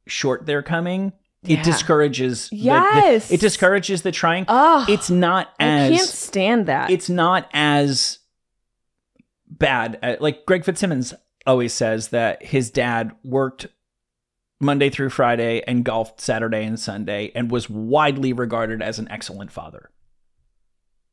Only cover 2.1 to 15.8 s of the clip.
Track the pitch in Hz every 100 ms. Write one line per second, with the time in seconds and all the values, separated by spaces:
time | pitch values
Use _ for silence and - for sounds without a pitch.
2.1 | 127 127 113 - 208 240 302 381 427 392
3.1 | 233 214 170 208 - 185 196 185 190 190
4.1 | 165 170 170 185 240 311 320 220 202 -
5.1 | 180 170 185 - - 151 147 139 330 370
6.1 | - - 196 190 240 175 139 135 180 -
7.1 | 175 170 185 - 147 151 147 143 127 -
8.1 | - _ _ _ _ _ _ _ _ _
9.1 | _ _ _ _ 151 147 127 113 110 123
10.1 | 113 151 - - 180 156 165 196 139 123
11.1 | - _ _ - 131 120 - 117 110 110
12.1 | 120 113 - - 135 120 131 123 117 113
13.1 | - 131 131 135 131 - _ _ _ _
14.1 | _ _ _ _ _ 139 143 139 131 135
15.1 | - 123 120 117 117 - 123